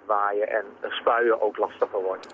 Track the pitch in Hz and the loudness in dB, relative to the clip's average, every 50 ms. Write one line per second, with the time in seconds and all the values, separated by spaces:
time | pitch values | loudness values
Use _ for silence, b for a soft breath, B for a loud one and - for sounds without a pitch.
0 | - 107 107 101 104 104 104 104 107 - - 107 101 101 - - - 107 - - | 0 0 0 2 2 2 0 0 0 0 0 -2 -4 -4 -10 -10 -8 -8 -4 0
1 | - - 120 117 120 117 113 - 107 107 - - 104 95 - - 123 - - 101 | 2 2 4 4 4 4 4 4 2 0 0 0 -2 -2 0 -2 -2 -2 -2 -2
2 | 92 92 92 - - - | -2 -2 -4 -6 -8 -10